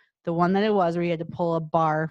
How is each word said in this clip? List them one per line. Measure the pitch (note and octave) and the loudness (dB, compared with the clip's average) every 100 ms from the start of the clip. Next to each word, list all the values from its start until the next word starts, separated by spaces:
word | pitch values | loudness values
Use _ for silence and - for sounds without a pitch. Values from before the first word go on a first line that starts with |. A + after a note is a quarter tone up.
| _ _ | _ _
the | - | -6
one | E3+ F3 | 0 2
that | F#3+ | 2
it | A3 | 2
was | G3+ E3+ E3+ | 2 2 0
where | |
you | F3 | -2
had | E3 | -2
to | E3 | -6
pull | - E3+ | -4 -2
a | E3 | -2
bar | D#3 E3+ D#3+ D#3 D#3+ | -2 0 2 0 -2